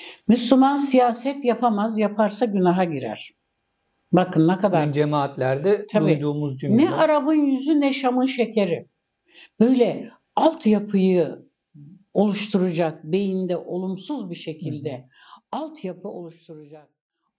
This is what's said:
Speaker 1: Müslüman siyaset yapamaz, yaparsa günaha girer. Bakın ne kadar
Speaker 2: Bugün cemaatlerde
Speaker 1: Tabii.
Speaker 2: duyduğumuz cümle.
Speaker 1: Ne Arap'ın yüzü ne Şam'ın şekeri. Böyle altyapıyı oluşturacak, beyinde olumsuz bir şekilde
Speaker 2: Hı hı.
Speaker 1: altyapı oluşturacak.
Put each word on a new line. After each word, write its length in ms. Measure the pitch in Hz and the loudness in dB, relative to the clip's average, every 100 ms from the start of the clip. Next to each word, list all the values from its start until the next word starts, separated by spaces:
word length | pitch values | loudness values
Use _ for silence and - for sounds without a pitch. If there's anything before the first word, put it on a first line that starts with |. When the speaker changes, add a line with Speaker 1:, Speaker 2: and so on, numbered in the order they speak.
| - - - | -18 -4 0
Speaker 1:
Müslüman 480 | 240 - 262 269 285 | 2 4 6 6 2
siyaset 680 | 277 254 247 226 269 285 | 2 4 4 0 -6 -4
yapamaz, 540 | 247 233 240 202 220 214 | -2 0 0 0 -2 0
yaparsa 460 | 208 208 208 208 | -2 0 -2 0
günaha 400 | 240 196 180 180 175 | -2 2 2 2 0
girer. 380 | 143 120 104 - _ _ _ _ _ _ _ _ | -4 -8 -10 -14 _ _ _ _ _ _ _ _
Bakın 360 | 170 180 160 160 | 2 2 2 2
ne 80 | 185 | 2
kadar 260 | 202 175 | 0 0
Speaker 2:
Bugün 100 | 151 | 0
cemaatlerde 920 | 143 147 147 139 139 127 135 180 202 208 | 0 0 0 -2 -2 -2 0 0 0 0
Speaker 1:
Tabii. 180 | 214 156 | 0 2
Speaker 2:
duyduğumuz 440 | 151 147 147 147 131 | 2 0 -4 -4 -4
cümle. 260 | 175 220 | 0 2
Speaker 1:
Ne 60 | 330 | 2
Arap'ın 440 | - 311 294 277 | 2 2 2 2
yüzü 460 | 311 285 262 277 294 | 0 2 0 0 2
ne 120 | 277 | 2
Şam'ın 340 | 262 254 254 262 | 0 0 0 0
şekeri. 600 | 240 220 214 190 143 - _ _ _ _ - - - | 0 -2 0 0 -2 -8 _ _ _ _ -20 -6 2
Böyle 500 | 226 254 214 151 233 - _ - | 4 4 2 0 -10 -18 _ 0
altyapıyı 1000 | 302 330 220 214 208 196 185 180 143 - - _ _ 147 143 185 _ | 2 2 2 0 0 2 4 2 0 -6 -20 _ _ -20 -20 -20 _
oluşturacak, 880 | - 208 185 - 196 180 160 160 156 | 0 0 0 -2 -2 0 0 -2 -4
beyinde 520 | 156 190 202 190 180 175 | -4 -2 -2 -2 -4 -6
olumsuz 720 | - 175 190 190 - 285 190 | -6 -8 -6 -8 -8 -10 -10
bir 40 | |
şekilde 560 | 170 - 156 147 147 151 | -12 -12 -10 -10 -8 -8
Speaker 2:
Hı 40 | 127 | -10
hı. 640 | 131 _ - - _ 240 | -14 _ -20 -20 _ -10
Speaker 1:
altyapı 460 | 311 311 185 170 196 | -10 -10 -12 -12 -14
oluşturacak. 800 | 180 170 160 - 156 147 151 143 _ _ _ _ | -14 -16 -18 -20 -20 -20 -20 _ _ _ _ _